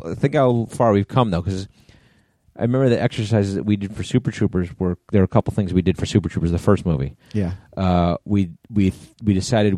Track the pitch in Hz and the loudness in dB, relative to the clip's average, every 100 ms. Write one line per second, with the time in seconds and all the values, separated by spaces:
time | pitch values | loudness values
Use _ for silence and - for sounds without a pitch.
0 | 82 92 143 147 127 120 110 - 117 101 | -2 -2 0 2 2 2 -2 0 2 2
1 | 101 131 113 85 82 92 98 _ _ _ | 2 0 2 0 -2 -6 -8 _ _ _
2 | _ _ _ _ _ - 117 131 135 117 | _ _ _ _ _ -6 -2 2 2 2
3 | 117 - 104 110 98 95 107 104 98 - | 0 -2 0 0 0 -2 -2 -2 -2 -8
4 | 98 131 123 - 101 90 87 - 92 87 | -4 -2 -2 -2 -2 0 -4 -4 -4 -4
5 | _ 104 92 110 - - 95 90 87 85 | _ 0 2 2 0 -2 0 2 2 0
6 | 95 101 85 87 85 85 - 92 90 73 | 0 0 0 -2 -2 0 2 2 2 -2
7 | 67 - _ 107 90 92 - - 92 87 | -4 -8 _ -6 -4 -6 -12 -4 0 2
8 | 87 - - 101 90 82 - 107 95 - | 2 -2 -2 0 0 -6 -6 0 0 -2
9 | - _ 107 92 - 113 104 | -12 _ 0 0 0 0 2